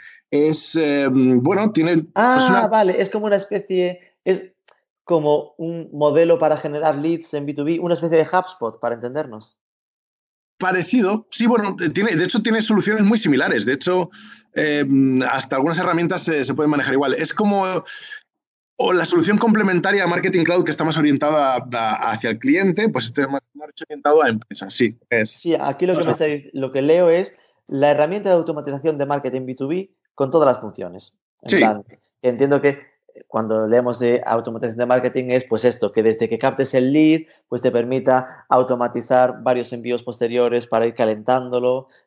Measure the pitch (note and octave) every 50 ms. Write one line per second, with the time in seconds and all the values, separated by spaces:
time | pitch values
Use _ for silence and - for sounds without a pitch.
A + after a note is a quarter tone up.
0 | - - - _ _ _ C#3+ C#3+ D3+ D#3 D#3 D#3 - - - E3 D#3 D3 C#3+ C#3+
1 | C#3 C3+ B2+ C3+ B2+ B2+ B2+ B2 B2 E3 G3 G3 A3 A3 A3 E3 D#3+ E3+ F3 D#3+
2 | D#3+ - - G3 A3+ B3 B3+ C4 C4 B3+ B3 A#3+ A3 F#3+ A3+ G#3+ G3+ F#3 F3+ -
3 | G3 F#3+ - G#3+ G#3+ G#3+ G3+ F#3+ G3 - G#3 G3 - - F#3 F3+ F3+ F3+ F3+ F3+
4 | _ _ _ _ - F#3 F#3+ - - - _ _ _ _ _ _ _ _ _ _
5 | _ - F3 D#3+ D3+ D3 D3 D3+ - - _ - E3 E3 E3+ E3 D#3+ - D3+ D3
6 | D3+ D3 C#3+ D#3+ E3+ E3+ E3 D#3+ D#3+ D3 D3+ C#3 D#3+ D3+ D3 D3+ D#3+ D#3 C#3+ C#3
7 | D3+ E3 E3+ E3 E3 - D3+ D3 C#3+ D3 C#3+ D3 C#3+ D#3 E3+ E3 F3 E3+ F3 C#3+
8 | E3+ D#3+ E3 D#3+ D3+ D#3 F3+ F#3 F3+ - - - A#2+ A2 - - - A#2 A#2+ A2+
9 | A#2+ A#2+ C3 D3+ D3+ C3 G#2+ G#2+ G#2+ - _ _ _ _ _ _ _ _ _ _
10 | _ _ _ _ _ _ _ _ _ _ _ - F#3 F#3 F#3 F#3 E3 - - B3+
11 | G3 F#3 G#3+ G#3+ - _ - - A#3 A#3 B3 A3 G#3 G3 F#3 - F3 D#3+ C#3 F#3
12 | G#3 A#3 F3+ - F3+ - - G#3+ - G#3 A3 A3+ A3 - G#3+ F#3 D#3+ G3+ G#3+ G#3+
13 | G3+ G3+ A#3 G#3+ - D#3+ C#3 B2+ E3 - D#3 A2+ G2+ B2 C#3 C#3 - F3+ F3+ F#3
14 | F3 F3+ - - - - - - _ _ - D3+ D3+ D3+ D3 D3 C#3+ C#3 C#3 C3+
15 | C3+ C3+ C3 B2+ B2+ B2 C3 C3 - - C#3+ C3+ C#3 E3+ E3 F3+ F3 F3+ E3 E3+
16 | F3 D#3 F#3 E3+ - E3+ D#3+ C#3+ B2+ C3+ C3 D3 D3+ D3+ D3 C3+ C3 C3+ C3 C#3
17 | C#3+ C3 B2 C#3 D#3+ D#3 - - G#3+ G3+ G3+ G3 F#3+ F#3 F#3 E3 - - - -
18 | - - - - - _ _ _ _ _ _ _ _ _ _ - - - F3+ F3
19 | - - F3 E3+ - F#3+ G#3+ G#3 A#3+ A3+ G#3 G#3+ G3+ F#3+ F3+ F3 D3 G3 G3+ G3
20 | F3+ E3+ F3 F3 E3+ F#3 F3+ F3 D#3 E3 F3 F3+ D#3 D#3 D3 - D#3 D#3+ C#3+ D#3+
21 | D3 D3 C#3 C3 D3 D3 D#3 D3+ C#3 C3+ B2+ B2 B2+ B2+ B2 A#2 A2+ A2 A2 -
22 | A#2 A2+ A2 G#2+ - A#2 A2 A2+ B2+ C3 D3+ F#3 G3 F#3+ E3+ G#3+ G#3+ A3 - B2+
23 | A2+ A#2+ - D3 C#3 C3+ C#3 C3+ - _ - D3 D3+ D3+ - - D#3+ - D3+ C#3+
24 | C#3 D3 D3+ D#3+ D3 A#2+ A2 G#2+ - - G2+ - G2 G2+ - - B2 G#2+ A2+ -
25 | _ _ A#2+ A2+ G#2+ - - - - E3+ D#3+ - C#3 C#3 C3+ - F3+ F3+ F3+ D#3
26 | E3+ E3 D#3+ - D#3+ D3+ D3 C#3+ C#3+ - - C3+ C3 C3 C3+ C3+ C#3 D3+ E3 F3+
27 | F3+ E3 E3 F3 G3 - - _ _ _ _ _ _ - C#3+ C3+ C#3+ D3 C#3+ C#3
28 | D3+ D#3+ G3 G#3 G3+ G3 F3+ E3+ E3 E3 D#3 D3+ C3+ C#3+ C#3 C#3 C#3+ D#3+ D3+ C#3
29 | C#3 C#3 C#3+ C#3 C3+ C3 B2 C3 C3 B2+ B2+ - C3+ C#3 E3+ F#3 G3 - _ _
30 | _ _ _ - C#3 C3+ E3 D#3+ D3+ C3+ A#2+ G#2+ A2 G#2 - - F#2+ F2 F2+ F2+
31 | - - _ _ _ _ _ _ - A#2 G3+ E3+ A#2 A2 G#2+ G#2 - _ - _
32 | _ _ _ _ - B2 A#2+ A2 C#3 C#3 C#3+ C#3 C#3+ C#3+ C3+ - - _ _ _
33 | _ _ - - - _ - A2 A2+ G#2+ A2 A2 A2 G#2+ A#2 B2 B2 B2 A#2+ A#2+
34 | B2 A#2+ A#2+ A#2+ - - A2+ A#2 A2+ A#2+ A2+ - B2+ A2+ A2 A#2 A#2+ A#2+ B2+ B2+
35 | A#2+ B2 - C3 B2+ B2 B2 B2+ B2+ - A2+ G#2+ B2 B2 A2+ - G#2+ G2 - A2+
36 | G#2+ A2+ A2 - A#2 A2 A#2 A2 C3+ C3+ C3+ C#3 C3+ - - C3 B2+ C3 C#3+ D#3
37 | D#3 D#3 D#3+ E3 D#3+ - _ _ _ _ B2+ A#2+ B2 B2+ A2+ A#2+ A#2 B2 C3 B2+
38 | - C3 B2+ B2+ B2+ - - - - - C3 B2+ B2+ - B2 A#2+ A#2+ A#2 A#2 B2
39 | A#2 - C3 B2+ B2+ B2+ B2 A2 A#2 B2+ B2+ B2 A#2 - B2 A#2+ A#2 A#2+ B2 A#2+
40 | A#2+ B2 A2+ - A#2+ A2+ A#2+ B2 A#2+ A#2+ A#2+ A#2+ A#2+ - A#2 A2+ A2+ A#2 A2+ -
41 | A#2 A2 G#2+ G#2+ G#2+ B2+ B2+ B2+ B2+ B2 B2 B2 B2 B2+ B2+ C3 C3 _ _ _
42 | _